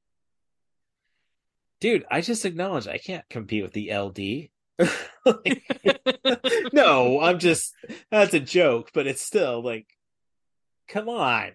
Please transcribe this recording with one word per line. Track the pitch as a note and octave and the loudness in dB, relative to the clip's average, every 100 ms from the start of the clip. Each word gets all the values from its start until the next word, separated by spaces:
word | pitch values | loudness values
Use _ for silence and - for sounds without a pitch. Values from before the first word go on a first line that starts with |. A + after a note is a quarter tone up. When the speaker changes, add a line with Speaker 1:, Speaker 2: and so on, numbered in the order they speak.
| _ _ _ _ _ _ _ _ _ _ _ _ _ _ _ _ _ - | _ _ _ _ _ _ _ _ _ _ _ _ _ _ _ _ _ -6
Speaker 1:
"Dude, | G#3+ G#3 - | 0 0 0
I | D3+ | -4
just | F3 A3+ | -2 -4
acknowledged | G3 E3 F#3+ D#3+ G#2 | -4 -6 -6 -6 -6
I | - | -12
can't | - F3+ - | -10 -14 -12
compete | A#2+ G2+ G#2+ | -14 -6 -6
with | F#2 | -6
the | G#2+ G#2 | -8 -6
L | G2+ G2 | -6 -6
D." | F#2 G2 C3 D#3+ _ _ - | -8 -8 -8 -12 _ _ -2
<laughs> | F3 - - - | -2 -2 -12 0
Like, | C4 - F3+ F3+ - B3+ G3 F3 C4 B3 | 2 2 -2 -4 -6 -2 0 0 -2 -2
Speaker 2:
<laughs> | C4 A#3+ - A#4 C4 | -2 -2 0 -2 2
Speaker 1:
no, | C#4+ G#3 C3+ B2 C#3 | 4 6 6 4 4
I'm | E3 F3+ | 2 2
just, | F3 D#3+ - - - - - | 2 0 -2 -12 -20 -18 -2
that's | G#3+ G3+ | 2 4
a | D#3 | 2
joke, | C3 F#3 D#3 A#2 A2+ | 0 4 4 2 -2
but | D#3 C#3 | -4 -4
it's | B2 | -6
still, | - G#3 C#3+ A#2+ | -4 -2 0 -2
like, | A#2+ A2+ G#2+ _ _ _ _ _ _ _ _ _ _ | -6 -8 -12 _ _ _ _ _ _ _ _ _ _
come | G3+ A3 | -8 -6
on. | A#3+ C3+ A2+ F#2+ | -4 0 -2 -4